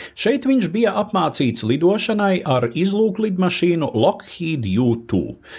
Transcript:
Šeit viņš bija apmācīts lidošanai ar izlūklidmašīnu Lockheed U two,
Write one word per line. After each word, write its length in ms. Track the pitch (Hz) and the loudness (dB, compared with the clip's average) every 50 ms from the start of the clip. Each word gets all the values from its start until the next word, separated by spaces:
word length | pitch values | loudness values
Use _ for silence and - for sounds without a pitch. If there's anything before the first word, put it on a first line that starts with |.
| - - | -16 -16
Šeit 340 | - - - 214 269 277 - | -10 -4 0 0 0 0 2
viņš 240 | 262 269 262 202 160 | 2 2 2 2 0
bija 240 | 160 220 233 208 - 214 | 0 0 0 0 0 0
apmācīts 640 | 208 - - 190 165 151 - - 147 120 113 - - | -4 -2 -2 0 0 0 0 0 0 0 0 -2 -2
lidošanai 800 | 107 127 147 170 175 202 220 - - 220 208 208 196 190 185 - | -2 0 2 2 2 2 2 0 -2 -2 0 2 2 2 0 0
ar 260 | 156 135 123 120 117 | 0 0 0 0 0
izlūklidmašīnu 1200 | - - 180 196 196 208 220 220 185 - 220 220 185 180 185 180 180 - - 180 170 165 151 - - | -2 0 -2 0 2 2 0 0 0 0 -2 -2 0 2 0 0 0 2 2 2 2 2 0 -2 0
Lockheed 760 | 107 120 165 - - - - - - 175 165 160 143 113 95 92 | 2 2 2 2 0 -6 -12 -10 -8 -6 -4 -4 -2 -2 0 0
U 160 | 110 127 120 113 113 117 - | 2 2 2 2 0 -2 -2
two, 320 | - 92 69 - - - - - - | -2 0 0 -2 -8 -12 -16 -20 -20